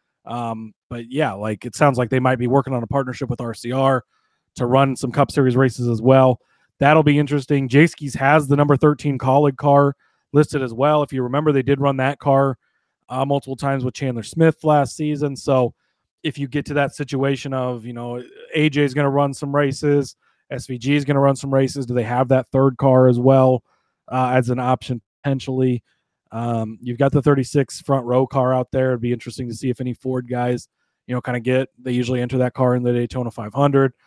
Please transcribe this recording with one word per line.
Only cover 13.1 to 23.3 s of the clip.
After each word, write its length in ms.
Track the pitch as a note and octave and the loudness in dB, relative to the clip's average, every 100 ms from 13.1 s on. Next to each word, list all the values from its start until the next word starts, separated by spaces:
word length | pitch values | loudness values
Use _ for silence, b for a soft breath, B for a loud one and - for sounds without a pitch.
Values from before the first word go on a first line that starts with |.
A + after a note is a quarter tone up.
| B2+ | -6
multiple 320 | C#3 C#3+ C3+ C3 | -2 -4 -6 -8
times 260 | C#3 C3+ | -4 -4
with 120 | B2 | -6
Chandler 280 | - C3+ A#2+ | -6 -8 -8
Smith 400 | G#2+ E3 E3 - | -6 0 2 2
last 320 | D#3 D3 C3+ | 2 2 0
season. 400 | - D3+ D3 C#3+ | -4 -6 -4 -6
So 380 | C3+ - C3+ A#2+ - _ _ _ _ | -6 -2 0 0 -4 _ _ _ _
if 140 | D#3 C3+ | -10 -8
you 100 | C3+ | -6
get 200 | C#3+ - | -6 -4
to 80 | |
that 200 | C#3+ C#3 | -4 -4
situation 600 | - C#3 C3+ C#3 C3+ C#3 | -6 -8 -4 -2 -4 -6
of, 320 | C3 B2+ B2 A2+ | -6 -6 -8 -12
you 80 | |
know, 280 | A#2+ A#2+ A#2+ A#2+ - - | -12 -10 -12 -14 -20 -8
A 160 | D#3+ D3+ | -2 0
J 160 | C#3+ | 2
is 80 | C#3+ | 0
gonna 160 | C3 C#3+ | 0 0
run 240 | C#3 C#3+ | 0 0
some 240 | C3+ C#3+ C#3+ | -4 -4 -2
races, 600 | C#3+ C3+ D3 C#3+ C3 - _ _ - | -2 -2 0 0 -2 -8 _ _ -14
S 160 | C3 - | -12 -10
V 100 | B2+ | -6
G 200 | B2 C#3+ | -2 0
is 100 | C#3 | 0
gonna 140 | C#3 | 2
run 160 | C#3 C3+ | 2 0
some 160 | C#3 | -2
races, 340 | C3+ C3+ C#3 B2 | 0 0 -2 -4
do 80 | |
they 80 | B2 | -4
have 260 | A2+ A#2+ B2+ | -2 -2 2
that 180 | C3 B2 | 0 0
third 280 | C#3 C3+ B2 | 2 2 2
car 320 | C#3 C3 B2+ | 4 6 6
as 100 | A#2+ | 4
well, 440 | B2+ | 4